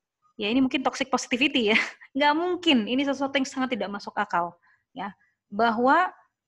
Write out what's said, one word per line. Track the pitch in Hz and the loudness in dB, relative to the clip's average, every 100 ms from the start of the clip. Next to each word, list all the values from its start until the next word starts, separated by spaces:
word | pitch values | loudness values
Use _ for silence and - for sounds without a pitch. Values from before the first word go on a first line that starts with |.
| _ _ _ - | _ _ _ -8
Ya, | 208 | -2
ini | 254 | 0
mungkin | 262 302 | 2 0
toxic | 247 - 262 | -2 -2 -2
positivity, | 254 - 233 285 277 214 220 | -2 -2 0 0 2 2 2
ya. | - - | 0 -8
<laughs> | - 269 | -10 0
Nggak | 294 | 2
mungkin, | 302 359 359 339 254 208 | 2 -2 0 2 2 2
ini | 254 | -2
sesuatu | 277 269 277 277 | -2 -2 -2 -2
yang | |
sangat | 262 269 254 226 | -2 -4 -4 -4
tidak | 196 | -4
masuk | 202 226 - | -8 -8 -6
akal, | 202 175 175 - _ _ _ 170 | -2 -2 -2 -8 _ _ _ -12
ya. | 196 - _ _ _ | -12 -14 _ _ _
Bahwa, | 208 233 220 254 320 370 - _ _ | 0 0 2 4 4 2 -4 _ _